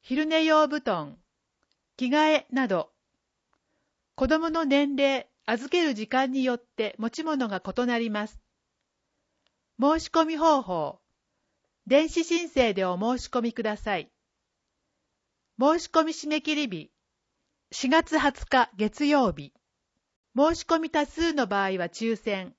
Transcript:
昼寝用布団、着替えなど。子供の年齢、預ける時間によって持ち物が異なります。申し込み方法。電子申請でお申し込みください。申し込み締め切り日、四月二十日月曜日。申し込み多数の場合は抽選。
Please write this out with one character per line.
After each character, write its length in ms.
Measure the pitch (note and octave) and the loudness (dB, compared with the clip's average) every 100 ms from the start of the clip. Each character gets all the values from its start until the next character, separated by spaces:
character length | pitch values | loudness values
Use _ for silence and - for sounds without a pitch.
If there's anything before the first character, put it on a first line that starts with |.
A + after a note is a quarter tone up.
昼 260 | - C4+ D#4 | -2 -2 2
寝 180 | D#4+ | 2
用 240 | D#4+ D#4 D4+ | 4 4 4
布 120 | D4 | 0
団、 380 | - F3+ D3 - _ _ _ _ _ _ _ - | -2 -4 -4 -14 _ _ _ _ _ _ _ -8
着 100 | B3+ | 0
替 260 | D4 D#4 | 2 4
え 140 | D4+ - | 2 0
な 180 | B3+ B3+ | -2 0
ど。 240 | F#3 D3+ _ _ _ _ _ _ _ _ _ _ _ _ | -2 -4 _ _ _ _ _ _ _ _ _ _ _ _
子 140 | - C4 | -4 0
供 220 | D#4 E4 | 0 0
の 140 | D#4+ | -2
年 320 | D#4 C#4 C#4+ C4+ | 0 2 2 0
齢、 300 | C#4 C4+ - _ | 0 0 -6 _
預 240 | - A3+ C#4 | -6 -6 -2
け 140 | F4+ | 0
る 120 | E4 | 0
時 140 | A3 G#3+ | -2 -2
間 220 | B3+ C4+ | 0 0
に 140 | C4 | 0
よ 100 | B3+ | -2
っ 40 | A#3+ | -2
て 360 | _ - G#3+ - | _ -6 -6 -4
持 120 | A3+ | -8
ち 120 | - | -6
物 240 | D#4+ D4 A#3+ | -4 -2 -2
が 140 | F#3+ | -4
異 240 | - F#3+ B3 | -6 -2 -2
な 120 | A#3 | 0
り 100 | A#3 | -2
ま 200 | G#3 A3 | -4 -6
す。 120 | - _ _ _ _ _ _ _ _ _ _ _ _ _ - | -10 _ _ _ _ _ _ _ _ _ _ _ _ _ 0
申 200 | C#4 D#4+ | 2 2
し 80 | - | 0
込 160 | E4 D#4+ | 0 0
み 100 | D#4 | 2
方 260 | D#4+ D4 | 4 4
法。 380 | F#3 F3 D3 - _ _ _ _ _ _ _ _ - | 0 -4 -4 -8 _ _ _ _ _ _ _ _ 2
電 220 | C#4 D#4+ | 2 2
子 160 | E4+ | -2
申 240 | E4 E4+ E4+ | 0 -2 -2
請 240 | - A#3+ | 0 2
で 120 | F#3+ | 2
お 140 | F#3 F3+ | -2 0
申 240 | A3 B3+ | -2 -2
し 60 | - | -2
込 140 | B3 | -2
み 100 | A#3 | -2
く 100 | A3+ | -4
だ 140 | G#3+ G#3 | -6 -4
さ 220 | - F#3+ | -4 -4
い。 120 | - _ _ _ _ _ _ _ _ _ _ _ _ _ _ - | -6 _ _ _ _ _ _ _ _ _ _ _ _ _ _ 0
申 180 | C4+ E4 | 2 2
し 80 | - | 2
込 180 | E4 | 0
み 80 | D#4+ | 2
締 160 | D#4 D4 | -2 -4
め 140 | D4+ | -4
切 120 | D4+ | -2
り 120 | D4+ C#4 | -2 -2
日、 240 | F3 D3 _ _ _ _ _ _ _ _ | -6 -12 _ _ _ _ _ _ _ _
四 180 | - C4 | -6 2
月 300 | D#4+ E4 D#4 | 2 4 0
二 140 | C#4 | 0
十 140 | C4+ - | -2 0
日 240 | C4 A#3+ | 2 2
月 300 | F#3 G#3+ - | 0 -4 0
曜 280 | D4 D4 A#3 | 2 4 2
日。 200 | D3 C#3+ _ _ _ _ _ _ _ _ A#3 | -2 -12 _ _ _ _ _ _ _ _ 2
申 180 | D4+ | 2
し 100 | E4 | 2
込 160 | - E4 | 0 -2
み 100 | D#4+ | 0
多 160 | D#4 D4 | -2 -2
数 260 | - E4 | -2 -2
の 140 | D4+ A#3 | 0 -2
場 180 | G3+ | 0
合 80 | G3 | -2
は 160 | F#3+ E3+ | -2 -6
抽 280 | - A3+ A3 | -4 -4 -4
選。 380 | - G3 F3+ | -4 -6 -8